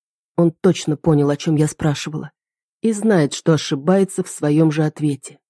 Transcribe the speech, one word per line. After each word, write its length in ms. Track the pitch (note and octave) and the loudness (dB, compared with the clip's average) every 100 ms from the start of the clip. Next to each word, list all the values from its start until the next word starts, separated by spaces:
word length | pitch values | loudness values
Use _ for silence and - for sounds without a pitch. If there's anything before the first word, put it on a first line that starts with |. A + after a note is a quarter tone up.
| _ _ _ - | _ _ _ 0
Он 140 | E3+ | 0
точно 460 | - F#3+ - - D3 | 2 0 0 -2 -2
понял, 320 | - D3 C#3+ | 2 2 2
о 80 | C#3+ | 0
чем 180 | E3+ D3+ | 0 0
я 120 | D3+ | 0
спрашивала, 640 | - D#3 C#3 - D3+ D3+ _ _ _ _ _ | -2 -4 -4 -6 -10 -12 _ _ _ _ _
и 100 | A3 | -4
знает, 400 | G3+ A3 F#3+ D3 | 0 2 2 2
что 200 | - - | 0 0
ошибается 720 | D#3 - C#3+ D3+ F#3+ F#3+ - | 0 0 -4 0 2 0 -2
в 60 | F3+ | -8
своем 420 | - D3 D3+ D#3+ | -4 0 2 2
же 140 | D3+ D3+ | 2 -2
ответе. 540 | - D3+ C3+ - - _ | -2 -4 -4 -10 -20 _